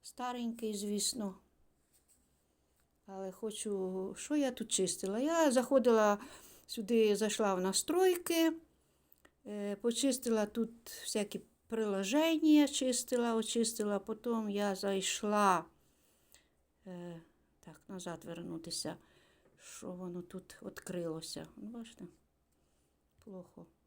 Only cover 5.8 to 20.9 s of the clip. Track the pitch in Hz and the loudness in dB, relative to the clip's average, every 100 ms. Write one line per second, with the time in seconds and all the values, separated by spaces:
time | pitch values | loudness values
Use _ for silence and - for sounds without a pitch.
5.8 | 233 226 214 208 - - - - _ - | 6 6 6 2 -2 -18 -20 -20 _ -10
6.8 | 196 233 220 202 214 202 214 185 185 190 | 0 4 6 4 2 2 2 2 2 0
7.8 | - 330 370 349 - 330 330 330 _ _ | 0 4 4 4 0 4 4 2 _ _
8.8 | _ _ _ _ - _ - 208 202 202 | _ _ _ _ -20 _ -12 -6 -4 -2
9.8 | 240 233 277 262 240 220 208 233 226 - | -2 2 0 0 0 0 0 0 -4 -4
10.8 | - - - 220 202 202 - _ _ 226 | -16 -14 -6 -4 -4 -6 -12 _ _ -4
11.8 | 214 196 190 277 320 320 320 302 285 - | -2 -2 2 2 4 4 8 8 8 4
12.8 | 254 240 - 247 233 226 220 233 226 - | 0 0 0 0 2 0 0 0 0 0
13.8 | 208 202 196 220 247 233 214 202 208 190 | -2 -2 -4 -8 -4 -2 -2 -2 -2 0
14.8 | 202 196 185 - 208 208 202 180 165 _ | -2 -2 -2 -4 0 4 4 4 0 _
15.8 | _ _ _ _ _ _ _ _ _ _ | _ _ _ _ _ _ _ _ _ _
16.8 | - 180 175 170 165 _ _ _ - 156 | -16 -12 -12 -12 -18 _ _ _ -20 -20
17.8 | _ 190 180 160 - 165 175 165 170 - | _ -12 -10 -10 -10 -10 -10 -10 -8 -8
18.8 | - 165 _ _ _ _ _ _ - - | -8 -10 _ _ _ _ _ _ -20 -16
19.8 | - 180 185 175 175 190 - - 202 - | -12 -10 -10 -10 -10 -14 -16 -16 -16 -14
20.8 | - | -10